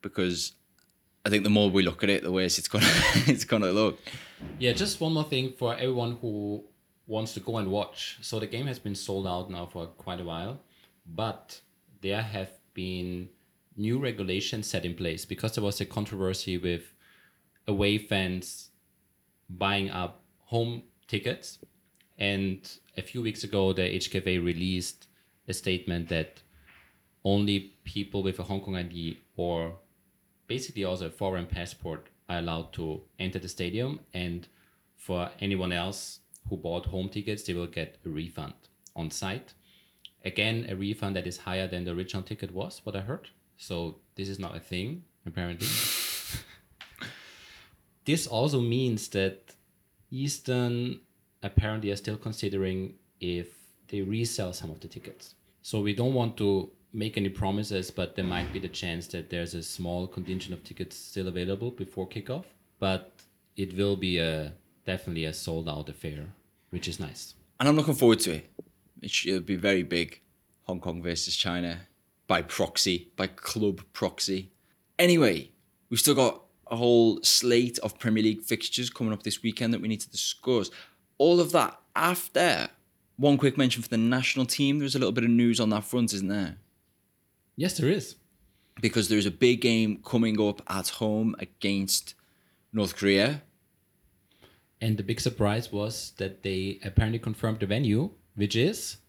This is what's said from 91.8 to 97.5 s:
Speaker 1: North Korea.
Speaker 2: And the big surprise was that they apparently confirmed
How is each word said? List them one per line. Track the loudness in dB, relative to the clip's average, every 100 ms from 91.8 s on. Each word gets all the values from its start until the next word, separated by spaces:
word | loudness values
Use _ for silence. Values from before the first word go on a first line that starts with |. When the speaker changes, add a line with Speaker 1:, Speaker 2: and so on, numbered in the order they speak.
| 0 -2 -2 -20 _ _ _ _ _
Speaker 1:
North | -2 -2
Korea. | 2 4 6 4 2 -10 _ _ _ _ _ _ _ _ _ -20 _ _ _
Speaker 2:
And | 0 0
the |
big | 0 0
surprise | -2 2 2 2 -2
was | -4 -4 -4 -10 -6
that | -6 -4
they | -4 -2 -2 -4
apparently | 0 2 2 0
confirmed | -4 -2 -2